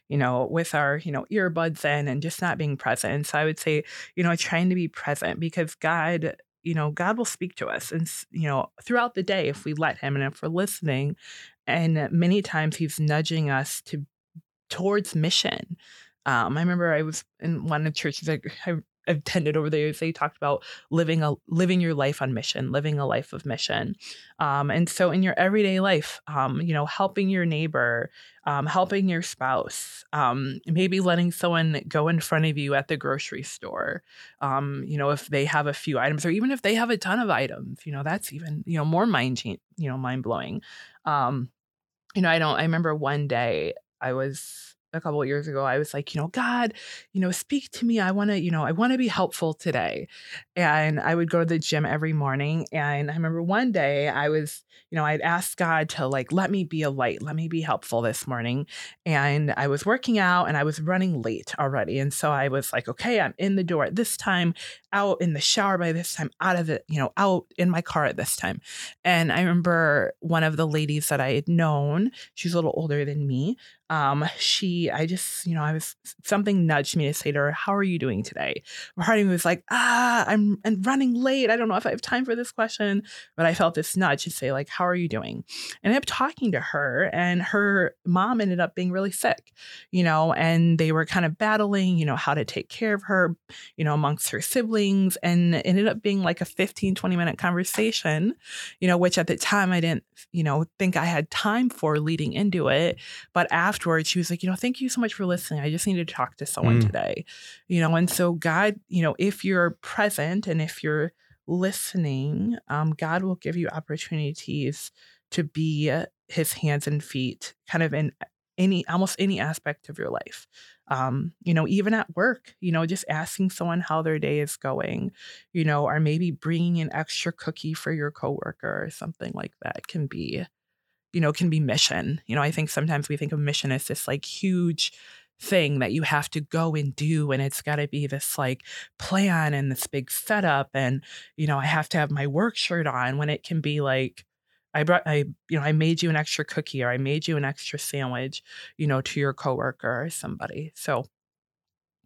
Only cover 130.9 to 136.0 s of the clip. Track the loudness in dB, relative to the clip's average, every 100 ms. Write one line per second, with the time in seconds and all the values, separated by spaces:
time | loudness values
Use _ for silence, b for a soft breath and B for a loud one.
130.9 | _ _ 0 2 2 2 2 2 2 2
131.9 | 0 -2 -4 -2 0 0 0 -2 0 0
132.9 | 0 -2 -4 -4 -2 -2 0 0 -2 -2
133.9 | -6 -4 -4 -6 -4 0 2 0 0 -4
134.9 | B B B B -12 0 2 4 2 0
135.9 | 0